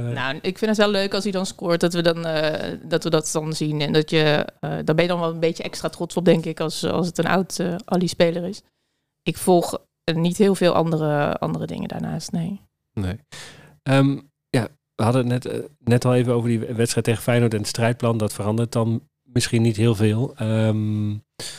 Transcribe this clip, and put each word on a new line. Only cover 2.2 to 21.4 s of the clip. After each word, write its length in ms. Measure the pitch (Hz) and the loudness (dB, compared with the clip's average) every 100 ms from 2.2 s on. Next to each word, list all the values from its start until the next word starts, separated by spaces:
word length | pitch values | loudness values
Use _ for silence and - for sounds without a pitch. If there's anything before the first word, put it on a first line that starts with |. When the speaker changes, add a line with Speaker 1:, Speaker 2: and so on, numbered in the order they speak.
| 165 | -2
Speaker 1:
eh, 520 | 156 156 - - - 160 | -2 0 -2 -6 -8 -4
dat 160 | 165 | -2
we 60 | 165 | 0
dat 200 | 160 - | 0 0
dan 200 | 160 156 | -4 -4
zien. 280 | 151 151 151 | -4 -2 -2
En 120 | 147 | 2
dat 160 | 156 156 | 2 2
je, 360 | 160 151 151 - - | 2 4 2 -2 -8
eh, 100 | 151 | -8
daar 260 | 160 156 160 | -4 0 2
ben 60 | |
je 60 | 175 | 2
dan 120 | 175 | 0
wel 100 | 165 | -2
een 60 | 165 | 0
beetje 240 | 165 170 | -2 -2
extra 260 | - - 160 | -8 -8 -8
trots 260 | - 170 180 | -6 -6 2
op, 100 | 175 | 4
denk 200 | 165 160 | 4 2
ik, 140 | 156 | -4
als, 240 | 156 - - | -6 -2 -2
als 220 | - 175 | 0 -2
het 100 | 170 | 0
een 100 | 165 | 0
oud, 320 | 185 180 - | 0 0 -4
eh, 160 | 180 170 - | -4 -6 -2
Ali-speler 580 | 180 175 - 170 175 175 | -2 0 2 0 0 -6
is. 140 | - - _ _ _ _ _ | -10 -18 _ _ _ _ _
Ik 140 | - - | -6 -2
volg, 420 | - 175 170 - - _ | 2 4 2 -6 -12 _
eh, 120 | - 160 | -4 0
niet 220 | 175 175 | 0 4
heel 180 | 202 185 | 2 4
veel 180 | 175 | 2
andere, 640 | - 165 156 156 147 151 - | 2 2 0 0 0 0 -2
andere 260 | 156 160 160 | -4 -4 -6
dingen 220 | - - | -6 -6
daarnaast, 440 | - 165 160 - | -6 -6 -6 -6
nee. 300 | 175 170 202 _ _ _ | -6 -4 -8 _ _ _
Speaker 2:
Nee. 260 | 110 95 95 _ - - - - _ | -6 -6 -6 _ -20 -18 -20 -20 _
Ehm, 340 | 139 135 139 139 - _ _ | 2 4 4 0 -8 _ _
ja, 180 | 127 104 - _ - | -2 -2 -8 _ -2
we 80 | |
hadden 260 | 113 131 120 | 2 2 0
het 140 | 123 | -2
net, 100 | - | -4
eh, 100 | 117 113 _ | -8 -8 _
net 260 | - 120 127 | 2 4 4
al 80 | 127 | 4
even 180 | 123 | 4
over 160 | 120 117 | 2 2
die 100 | 113 | 0
wedstrijd 460 | 120 113 120 120 117 | -2 -2 0 0 0
tegen 160 | 110 | 0
Feyenoord 320 | - 120 117 | 2 2 2
en 60 | 107 | 0
het 80 | 104 | -4
strijdplan. 500 | - 117 120 117 117 | 0 0 2 0 0
Dat 160 | 107 | -2
verandert 380 | - 104 113 117 | -2 -2 0 0
dan 300 | 117 113 113 - _ | 0 0 -2 -6 _
misschien 380 | _ 120 - 117 | _ -4 0 2
niet 140 | 117 104 | 2 4
heel 180 | 117 101 | 2 4
veel. 380 | 110 110 139 - | 2 2 -2 -4
Ehm, 760 | 110 110 110 107 107 107 104 104 - - | -2 2 2 0 -2 -2 -4 -6 -10 -14